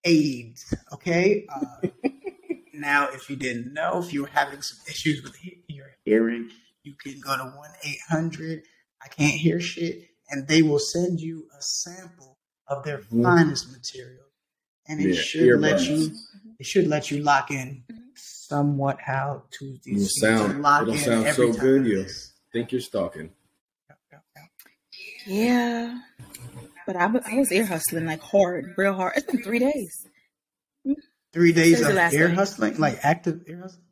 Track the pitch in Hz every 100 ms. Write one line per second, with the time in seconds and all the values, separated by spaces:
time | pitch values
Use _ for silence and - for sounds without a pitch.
0 | 175 165 147 127 117 120 - - _ 139
1 | 180 170 185 208 - 139 143 - 190 _
2 | - - 403 - - - _ 151 143 143
3 | 143 131 - 139 127 120 127 147 170 180
4 | 175 143 139 147 139 139 - - - -
5 | 160 147 - - 180 - _ 143 135 _
6 | - 110 113 117 113 - _ _ 147 139
7 | 139 139 135 131 135 139 147 - 147 143
8 | - 160 165 160 160 160 _ _ _ _
9 | - - 147 147 160 170 175 - 170 -
10 | - _ _ 143 139 156 156 147 143 170
11 | 180 165 160 160 - 139 - - 170 180
12 | 175 _ 135 _ _ _ _ 139 147 139
13 | - 117 123 175 156 135 - - - -
14 | 123 127 _ _ _ _ _ _ - 156
15 | 190 165 - 156 127 120 151 - 135 151
16 | 160 - - - - - 135 196 156 151
17 | - 143 147 139 139 139 131 135 - 226
18 | 247 _ - - - 147 143 143 139 139
19 | - 135 139 143 _ - 135 131 - 101
20 | 98 - 110 113 104 95 143 143 113 147
21 | 120 113 110 131 120 110 131 135 123 98
22 | 92 - - _ _ 117 113 127 - 107
23 | 85 80 80 _ _ _ _ _ _ 147
24 | _ 143 _ 147 160 _ - _ _ -
25 | - - 202 196 233 247 240 233 233 247
26 | - _ - - - - - - - 180
27 | 180 233 - 233 269 185 214 165 - 165
28 | 160 156 - 202 180 175 139 180 196 190
29 | 185 - - 233 196 240 254 294 180 -
30 | - _ _ _ _ _ _ _ 269 285
31 | _ _ _ 170 170 165 165 165 147 -
32 | 170 143 170 175 196 - 107 - 151 120
33 | 143 160 175 160 - 170 185 - _